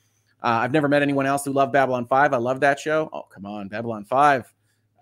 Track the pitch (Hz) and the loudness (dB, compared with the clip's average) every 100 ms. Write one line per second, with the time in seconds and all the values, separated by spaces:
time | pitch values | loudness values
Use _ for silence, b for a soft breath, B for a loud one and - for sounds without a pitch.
0 | _ _ _ - 120 113 120 151 143 143 | _ _ _ -6 -2 0 0 0 2 2
1 | 143 139 135 139 139 139 135 139 131 123 | 2 0 0 -2 -2 0 2 2 2 -2
2 | 120 131 147 127 123 135 143 139 151 156 | 0 2 4 2 -2 0 0 0 -2 -4
3 | 156 - - - 101 104 98 104 117 107 | -4 -10 -16 -16 -14 -12 -10 -8 -8 -8
4 | 104 127 147 135 - _ _ _ _ - | -2 4 4 4 -2 _ _ _ _ -2